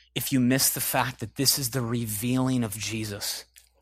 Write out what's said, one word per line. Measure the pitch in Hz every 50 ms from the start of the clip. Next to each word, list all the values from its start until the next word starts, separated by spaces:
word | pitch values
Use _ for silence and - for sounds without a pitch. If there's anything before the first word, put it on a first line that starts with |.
| _ _ _
If | - 123 - 139
you | 131
miss | 123 120 131 139 - -
the | - 139
fact | - - - 135 120 127 131 -
that | 120 104 -
this | - 139 127 - -
is | 139 117
the | 110 135 120
revealing | 113 120 120 117 110 107 104 120 123 127 131 131 131 131 127 120
of | 110 104
Jesus. | 107 104 101 113 110 110 107 101 104 - - - - - - _ - - _ _ _